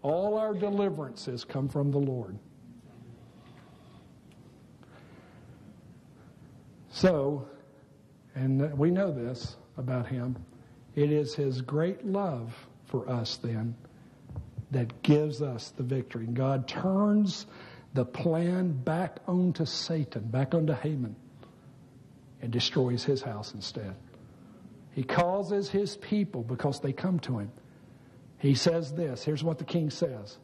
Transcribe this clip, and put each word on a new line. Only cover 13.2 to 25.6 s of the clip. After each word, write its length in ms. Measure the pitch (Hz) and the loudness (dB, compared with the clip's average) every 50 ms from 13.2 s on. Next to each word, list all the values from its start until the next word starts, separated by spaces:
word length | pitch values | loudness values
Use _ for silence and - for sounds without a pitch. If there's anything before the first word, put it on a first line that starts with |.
| 113 - - | -2 -4 -6
then 380 | - - 117 113 110 113 117 113 - - - - - - - - - - - - - - - - - - - 139 | -4 -4 -4 -2 -2 -2 -4 -4 -8 -14 -20 -20 -20 -20 -20 -20 -20 -18 -12 -12 -12 -12 -10 -12 -12 -6 -2 0
that 280 | 131 120 113 - - - | 0 0 0 -4 -2 4
gives 380 | - 147 151 151 151 135 117 | 6 6 6 6 2 -2 -2
us 300 | 147 135 123 110 - - - | -4 -4 -4 -6 -10 -12 -6
the 60 | - 131 | -6 -2
victory. 420 | 123 135 131 120 - - 120 113 | 0 0 -2 -2 -4 -8 -8 -4
And 100 | 117 120 | -2 0
God 320 | 123 131 135 135 131 131 | 2 2 2 2 0 0
turns 760 | - - - - 190 190 196 208 208 208 214 208 185 - - - - - - - - - - - - - | -4 -6 -2 0 2 4 4 4 6 6 6 4 4 0 -4 -10 -14 -18 -18 -18 -18 -20 -20 -20 -2 0
the 100 | 131 120 | 0 0
plan 680 | - - - - 175 160 165 175 175 180 185 185 175 | 0 -2 0 2 2 4 4 2 2 2 2 2 0
back 480 | 151 131 127 160 156 170 185 160 - - - | 0 0 0 0 2 2 0 -2 -4 -8 -4
onto 380 | - 180 180 180 180 156 - 165 | 0 2 4 4 4 2 2 -2
Satan, 580 | - - - - - 165 160 139 - - - 101 | -2 -2 -6 -4 -2 0 0 0 -2 -4 -6 -4
back 300 | 117 110 131 139 - - | -2 0 0 2 2 2
onto 200 | 170 156 151 - | 2 4 2 2
Haman, 420 | - - 156 156 135 120 107 104 - - - - - - - - - - - - - - - - - - - - - - - - - | 0 0 -2 0 0 -2 -4 -6 -10 -16 -20 -20 -20 -20 -20 -20 -20 -20 -20 -20 -20 -20 -20 -20 -20 -20 -20 -20 -20 -20 -20 -16 -8
and 100 | - 120 | -6 -2
destroys 520 | 113 120 - - - - 127 123 123 117 - | 0 0 0 2 2 2 2 4 2 0 2
his 180 | - 139 131 | 0 0 0
house 320 | - 131 107 104 107 - - | -2 -6 -6 -6 -8 -10 -10
instead. 420 | 104 98 - - 110 107 98 95 - - - - - - - - - - - - - - - - - - - | -10 -12 -8 -8 -8 -8 -8 -10 -12 -16 -20 -20 -20 -20 -20 -20 -20 -20 -20 -20 -20 -20 -20 -20 -20 -20 -8
He 120 | - 135 131 | -6 -6 -4
causes 680 | - - 175 175 175 185 202 196 165 208 202 | 0 2 2 2 4 2 0 0 0 0 0